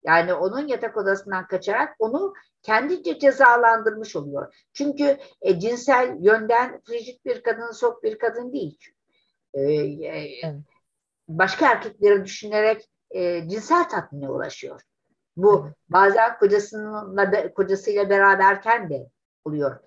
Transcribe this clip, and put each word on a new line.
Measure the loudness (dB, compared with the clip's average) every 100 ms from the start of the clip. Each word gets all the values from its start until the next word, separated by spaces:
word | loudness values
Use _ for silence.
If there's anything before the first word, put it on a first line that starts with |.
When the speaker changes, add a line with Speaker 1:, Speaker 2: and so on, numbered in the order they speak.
Speaker 1:
Yani | 4 2 2
onun | -2 -2 -4 -6
yatak | -6 -4 -4
odasından | -2 -2 -4 -8 -6
kaçarak | -6 -2 -2 -4 -4
onu | -4 -2 -6 -10 _ _
kendince | -2 -2 0 -4 -4 2
cezalandırmış | 2 6 6 6 4 2 -2 -6 -10 -10
oluyor. | -8 -10 -10 _ _
Çünkü, | -6 -6 0 0 0 -4 _
e, | -2 0
cinsel | -2 -4 0 2 0 2
yönden | 2 4 2 0 0 -8
frigid | -10 -10 -10 -12
bir | -8 -4
kadın, | -4 -4 -8
soğuk | -2 -2 -2
bir | -6 -4
kadın | -4 -4 -8
değil. | -8 -10 -12 _ _ _ _ _ _ _
E, | -2
e, | 0 0 -2 -6 -10 -10 -12 -12
Speaker 2:
Evet. | -12 -12 -18 _ _ _ _ _ -12
Speaker 1:
başka | -2 -2 2 2
erkekleri | 2 -4 2 4 4
düşünerek, | 2 -12 -4 0 2 0 -6 _ _
e, | -4 -2 -4 -6
cinsel | -10 0 0 2
tatmine | -4 -8 -12 -8
ulaşıyor. | -6 -8 -10 -16 -16 _ _ _ _ _ 2
Bu | 4 4
Speaker 2:
Evet. | 0 -18 _
Speaker 1:
bazen | 4 4 4 2 2
kocasınınla | 2 2 -2 -10 -10 -10 -6 -2 0
be-, | 0 -2
kocasıyla | -4 -2 -2 -2 -2 0
beraberken | 4 4 6 4 2 0 0 -2
de | -10 -10 _ _ _
oluyor. | -8 -4 -4 -6